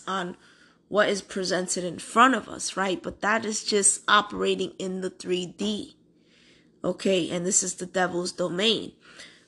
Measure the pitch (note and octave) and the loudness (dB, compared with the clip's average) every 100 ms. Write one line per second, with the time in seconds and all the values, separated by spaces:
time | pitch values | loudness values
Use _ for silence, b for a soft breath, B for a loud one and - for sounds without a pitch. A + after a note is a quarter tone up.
0 | - F#3+ F3+ F3+ b b b b - G3 | -4 -6 -6 -8 b b b b -2 2
1 | F3 G3 - G3 F3 F3+ F#3 F#3+ F3 - | 2 0 -4 -6 -2 0 0 -2 -4 -6
2 | - A3 B3+ A3+ - - - - G3 F3+ | -2 6 6 6 -2 -8 -6 -2 -2 -2
3 | F3 - G3+ A3+ A3 G#3+ - G#3 G3 - | -4 -4 0 0 0 -4 0 4 4 2
4 | - G#3 G#3 F#3 F#3+ F#3+ F#3 - F#3+ F#3 | 4 4 4 0 0 0 -2 -6 -6 -4
5 | F#3 - F3+ F3+ F3 - G#3 G#3 - - | -6 -6 -2 -2 -2 -4 -4 -4 -6 -16
6 | _ _ b b b b b b F3+ F3+ | _ _ b b b b b b -4 -2
7 | G3 F#3 D#3+ F3 F3+ F#3+ F#3 - F3+ F#3+ | 2 2 2 -2 0 2 0 -4 -4 0
8 | F3+ F3 F3+ - F3+ F3 A3 G3 - - | 0 0 -4 -2 -2 0 2 2 -2 -14
9 | B B B B | B B B B